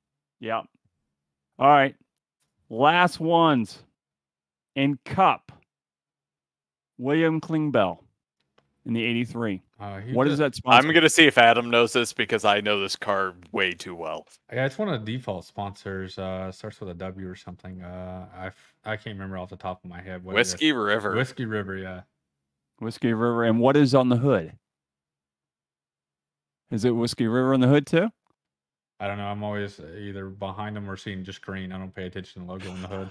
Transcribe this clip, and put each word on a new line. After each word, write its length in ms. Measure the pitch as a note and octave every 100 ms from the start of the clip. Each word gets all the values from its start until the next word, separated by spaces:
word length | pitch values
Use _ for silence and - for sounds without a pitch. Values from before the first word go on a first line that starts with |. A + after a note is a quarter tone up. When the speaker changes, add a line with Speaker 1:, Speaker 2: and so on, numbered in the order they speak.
| _ _ _ _
Speaker 1:
Yep. 240 | A2+ A2+ - _ _ _ _ _ _ _ _ -
All 100 | C3+
right. 280 | C#3+ C3+ - _ _ _ _ _ _ -
Last 520 | A2+ C#3+ E3+ F3+ -
ones. 640 | D#3+ E3+ E3 C#3 G#2+ - _ _ _ _ _ _ _ _ _
In 220 | - C#3 C#3+
Cup, 460 | - - F#3 B2+ _ - _ _ _ _ _ _ _ _ _ _ _ _ _ -
William 420 | B2 D3+ E3 D#3+
Klingbeil 580 | - D#3+ D3+ B2 F#2+ E2+ _ _ _ _ _ _ _ _ -
in 60 |
the 100 | A2+
eighty-three. 580 | A2+ A#2 A#2+ A#2 A#2 F#2 _ -
Speaker 2:
Uh, 180 | G#2 G2
he 140 | A2
Speaker 1:
What 160 | B2 C#3
is 100 | C#3+
Speaker 2:
did 60 |
Speaker 1:
that 100 | D3
sponsor? 320 | - B2+ A#2+ D3
Speaker 3:
I'm 80 |
gonna 140 | D#3+ D#3+
see 180 | - D#3
if 100 | B2+
Adam 320 | A#2 A#2 A#2+
knows 240 | A#2 A#2
this 200 | B2+ A#2
because 320 | - A2 A2+
I 160 | G#2 G2+
know 180 | G#2+ G#2
this 160 | G2
car 400 | - - G2 F#2+ F2+ F2+
way 220 | - F#2+
too 240 | F2 - E2+
well. 320 | D#2+ D#2 - _ -
Speaker 2:
Yeah, 140 | A#2+ C3+
it's 120 | C#3
one 100 | G#3+
of 160 | C3+
the 80 | A2 B2+
default 300 | B2+ F#2+ -
sponsors. 720 | - G2+ F#2+ G#2 F#2+ F#2 F#2+
Uh, 360 | F#2+ F#2 F#2
starts 260 | F#2 A2 -
with 120 | G2
a 40 |
W 340 | E2+ F#2+ F#2+ F#2+
or 60 |
something. 480 | F#2 - F2+ F#2 F#2
Uh, 460 | F2+ F2+ F#2 F#2 F#2 F#2
I 100 | F#2+
f-, 260 | - _ _
I 100 | A2
can't 220 | G#2+ - G2+
remember 200 | F#2+ F#2+
off 100 | F#2
the 60 | F#2
top 260 | F#2 F#2
of 80 | F2+
my 100 | F2
head 220 | F#2 F#2
what 140 | F#2 G2
it 40 |
is. 100 | A#2+
Speaker 3:
Whiskey 180 | - D#3
River. 460 | C3+ G#2 A2 G#2 F2+
Speaker 2:
Whiskey 280 | - -
River, 320 | A#2 G#2+ G2 F#2+
yeah. 260 | F#2+ F#2 - _ _ _ _ _ _ -
Speaker 1:
Whiskey 340 | A2+ - A#2+
River. 300 | A2+ A#2+ A#2
And 140 | A#2 A2+
what 180 | B2 C#3+
is 200 | C#3 C3
on 140 | B2+
the 60 | A#2+
hood? 340 | C#3 A2 D#2+ - _ _ _ _ _ _ _ _ _ _ _ _ _ _ _ _ _ _ _ _ -
Is 140 | A#2
it 60 | A#2+
Whiskey 360 | A#2 A#2 - A#2
River 280 | A#2+ C3
on 60 | C3+
the 80 | B2+
hood 180 | D3 C#3
too? 240 | E3 G#3+ - _ _ _ _ _ _ _ -
Speaker 2:
I 60 | G2+
don't 120 | G2+
know. 80 | G2+
I'm 160 | G2+
always 380 | G#2 G#2 G2+ -
either 480 | D#2 F2+ G2+ G2 F#2+
behind 480 | F#2+ G2 F#2+ G#2+ G#2
them 120 | G2+
or 60 | F#2+
seeing 280 | - F#2+
just 160 | F#2 F#2+
green. 300 | - F#2+ F#2
I 60 | F#2
don't 160 | F#2
pay 120 | F#2+ F#2
attention 360 | F#2+ F2+ -
to 40 | F2+
the 60 |
logo 180 | F#2 F#2+
on 120 | F#2
the 60 | G2
hood. 220 | G2 F#2+